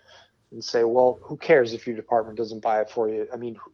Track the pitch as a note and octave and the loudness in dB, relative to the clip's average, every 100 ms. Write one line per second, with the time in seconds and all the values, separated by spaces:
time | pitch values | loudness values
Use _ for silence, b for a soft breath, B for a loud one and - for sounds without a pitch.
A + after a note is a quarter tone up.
0 | b b b b _ A#2 - A#2+ A#2 B2 | b b b b _ -14 -4 0 2 4
1 | B2+ A#2+ - D3+ - D3+ A#2 A2+ B2+ A2 | 4 2 -8 -6 4 4 4 -2 -8 -10
2 | - A#2 A2 A2 A2 A2 A2+ G#2+ G#2+ A#2+ | -2 -2 0 -6 -8 -4 -2 0 0 -2
3 | A2 A2 G#2+ A#2+ A#2+ A2+ - | -2 -2 -6 -8 -10 -12 -18